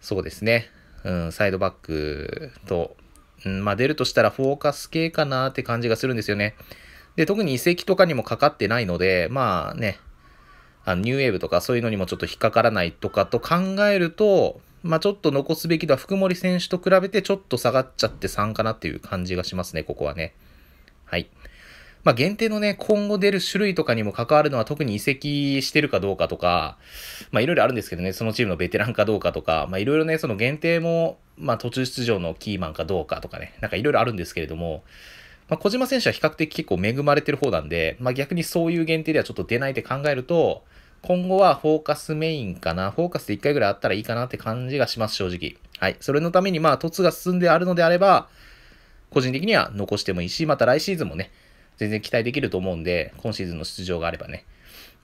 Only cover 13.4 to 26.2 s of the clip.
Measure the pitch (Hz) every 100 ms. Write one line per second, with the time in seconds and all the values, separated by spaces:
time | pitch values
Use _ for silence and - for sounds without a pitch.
13.4 | - 170 190 190 208 196 170 - 214 185
14.4 | 98 - - - 165 160 202 202 156 139
15.4 | 139 156 165 160 160 131 - 196 190 180
16.4 | 185 180 - 180 180 185 190 208 190 196
17.4 | - 120 120 131 131 - 110 - 95 -
18.4 | 104 107 110 110 82 - - 92 90 90
19.4 | 90 90 87 78 76 - 73 76 80 -
20.4 | - - - - - _ - 87 - -
21.4 | - - - - - - 165 120 165 208
22.4 | 226 214 208 196 - 208 208 208 202 196
23.4 | - 95 104 90 - 113 104 - 120 151
24.4 | 147 127 - 147 135 104 - 135 147 143
25.4 | 139 139 131 156 143 95 98 90